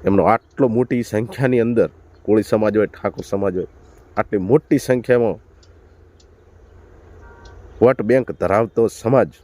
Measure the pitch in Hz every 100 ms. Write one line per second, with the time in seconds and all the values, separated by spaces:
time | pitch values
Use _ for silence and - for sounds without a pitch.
0 | 95 98 87 113 _ - 131 113 123 123
1 | 117 107 117 - 131 123 113 113 82 -
2 | - _ - 107 101 110 107 104 101 -
3 | 101 - 90 101 98 90 - - - -
4 | _ - - 104 92 147 _ 143 - 127
5 | 113 123 113 80 _ _ - - _ _
6 | - _ _ _ _ - - - - -
7 | - - - - - - - - 120 131
8 | 107 127 120 - 87 101 113 - 110 -
9 | 117 131 87 -